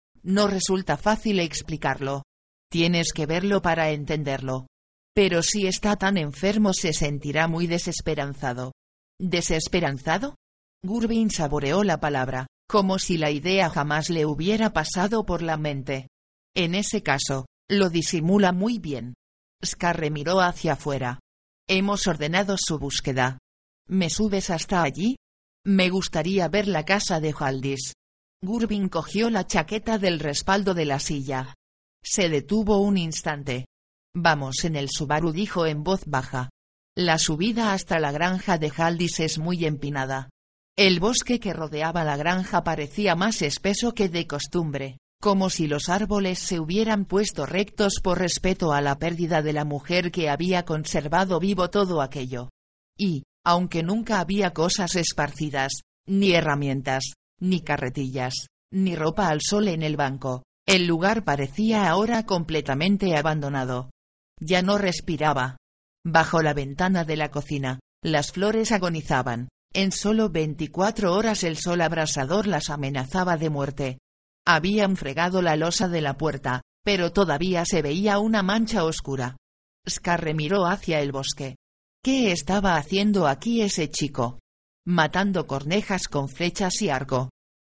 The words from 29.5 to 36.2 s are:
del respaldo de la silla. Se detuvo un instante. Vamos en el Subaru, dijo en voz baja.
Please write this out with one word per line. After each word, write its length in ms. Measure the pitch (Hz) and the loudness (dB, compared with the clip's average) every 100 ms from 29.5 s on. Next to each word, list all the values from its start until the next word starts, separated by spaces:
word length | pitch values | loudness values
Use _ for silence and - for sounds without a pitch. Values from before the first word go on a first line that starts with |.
| 185 156 214 226 220 | -2 0 -2 -2 0
del 220 | 190 160 | 0 0
respaldo 540 | 151 143 - 196 196 | -2 -2 0 2 2
de 100 | 175 | 0
la 160 | 147 139 | 0 -2
silla. 540 | - 147 139 131 131 - _ _ _ _ | -2 -4 -4 -6 -6 -14 _ _ _ _
Se 240 | - - 170 | -4 0 2
detuvo 500 | 147 147 214 208 196 | 0 0 0 4 4
un 200 | 202 190 | 4 2
instante. 680 | 165 - 165 147 139 123 131 _ _ _ _ | 0 -4 -6 -6 -4 -6 -8 _ _ _ _
Vamos 500 | 175 170 151 135 131 | 2 4 4 0 -2
en 120 | 170 147 | -2 -2
el 120 | 139 | -4
Subaru, 440 | - 143 151 165 | -4 -2 0 0
dijo 340 | 160 208 185 160 | -2 -2 0 0
en 160 | 151 | 0
voz 200 | 156 190 151 | -2 -2 -2
baja. 440 | 135 | -4